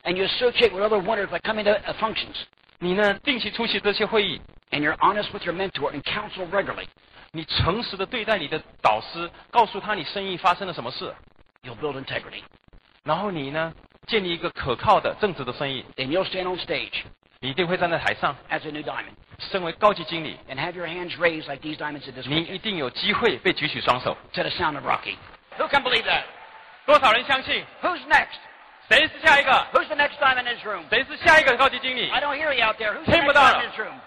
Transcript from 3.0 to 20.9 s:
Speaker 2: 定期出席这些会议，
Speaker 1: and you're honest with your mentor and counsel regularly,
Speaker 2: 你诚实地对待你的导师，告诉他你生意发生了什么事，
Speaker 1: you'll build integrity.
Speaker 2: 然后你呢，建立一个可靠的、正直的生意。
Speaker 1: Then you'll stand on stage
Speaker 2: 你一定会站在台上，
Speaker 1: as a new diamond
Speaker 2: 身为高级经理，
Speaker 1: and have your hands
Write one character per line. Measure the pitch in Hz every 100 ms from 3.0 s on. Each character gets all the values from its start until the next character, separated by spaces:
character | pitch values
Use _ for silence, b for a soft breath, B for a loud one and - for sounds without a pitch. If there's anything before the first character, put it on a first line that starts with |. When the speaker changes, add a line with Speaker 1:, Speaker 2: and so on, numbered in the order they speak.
| 208 196
Speaker 2:
定 | - 247
期 | 214
出 | 196 226
席 | 202
这 | 208
些 | 196 202
会 | 220 196
议， | 135 - - _
Speaker 1:
and | 139
you're | 147 160
honest | 170 208 202
with | 202 -
your | 170
mentor | 190 - 139
and | 147
counsel | - 208 208 - 180
regularly, | 190 147 110 92 _ b b b
Speaker 2:
你 | 156 156
诚 | - 160 208
实 | 233 190
地 | 190
对 | 247 208
待 | 208
你 | 143
的 | 156 - -
导 | 123 107
师， | - 170 170 B B
告 | 240 214
诉 | 202
他 | 190 202
你 |
生 | 139 202
意 | 196 180
发 | 185
生 | 180 190
了 |
什 | 156
么 | 123
事， | - 180 - - _ - _
Speaker 1:
you'll | 127 113
build | 151 135
integrity. | 131 120 - 104 - _ _ - _ _
Speaker 2:
然 | 139 165
后 | 208
你 | 175 139
呢， | 151 165 160 - _ -
建 | 226
立 | 180
一 | 170
个 | 165
可 | - 143 117
靠 | - 190
的、 | 120 -
正 | 208 160
直 | 123
的 |
生 | 120 139
意。 | 131 - -
Speaker 1:
Then | 131
you'll | 165 185
stand | 190 185
on | 180
stage | - 147 110 - - - _ _
Speaker 2:
你 | 127
一 |
定 | 135 170
会 | 180
站 | 175
在 | 160
台 | 107 104
上， | 170 135 -
Speaker 1:
as | 156 156
a |
new | 151
diamond | 147 131 101 - - -
Speaker 2:
身 | - 196
为 | 170
高 | 160 214
级 | 190
经 | 160 165
理， | 151 85 -
Speaker 1:
and | 131
have | 165
your | 180
hands | 170